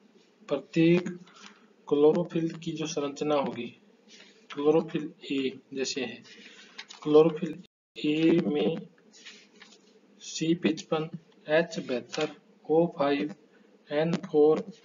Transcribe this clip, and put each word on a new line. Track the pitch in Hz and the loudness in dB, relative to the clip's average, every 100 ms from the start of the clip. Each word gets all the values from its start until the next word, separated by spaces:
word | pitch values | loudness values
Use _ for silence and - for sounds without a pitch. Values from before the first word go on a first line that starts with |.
| _ _ _ _ - | _ _ _ _ -6
प्रत्येक | 139 - 165 165 175 - - - - - - _ _ - | -6 -2 2 4 4 0 -10 -16 -20 -20 -20 _ _ -2
क्लोरोफिल | 147 151 160 165 165 165 | 4 4 4 0 -4 -4
की | 160 170 | -6 -10
जो | 156 151 | -8 -6
संरचना | 151 143 - 151 | -6 -6 -4 -2
होगी, | 147 127 120 113 - _ _ _ - - _ - | 0 -2 -6 -10 -14 _ _ _ -20 -20 _ -14
क्लोरोफिल | 147 147 160 160 160 151 - - | -2 2 2 0 -6 -8 -12 -8
ए | 139 131 - - | -4 -4 -6 -12
जैसे | 135 127 143 | -8 -6 -6
है, | 117 - - - - - - - - - | -8 -10 -20 -20 -20 -20 -20 -20 -20 -10
क्लोरोफिल | 151 151 165 160 160 165 - _ _ - 151 | 4 6 6 2 -6 -8 -16 _ _ -6 -4
ए | 156 165 170 151 | 2 4 4 2
में | 147 - 165 - _ _ - - - - - - - _ _ _ _ | 0 -2 -4 -8 _ _ -20 -20 -20 -20 -20 -20 -20 _ _ _ _
सी | - - 160 | -14 -4 -2
पचपन, | 170 156 160 - 156 160 - _ _ - | 0 0 -2 -4 -4 -4 -10 _ _ 0
एच | 156 175 - | 0 0 -4
बहत्तर, | 131 123 117 - 151 - _ _ - | -6 -6 -6 -6 -6 -8 _ _ 0
ओ | 160 170 | 2 2
फाइव, | - 143 143 151 - _ _ _ _ - | 0 0 0 -4 -10 _ _ _ _ -6
एन | 147 165 | -2 0
फ़ोर, | 175 - 151 151 156 - - | -2 0 4 6 4 -2 -12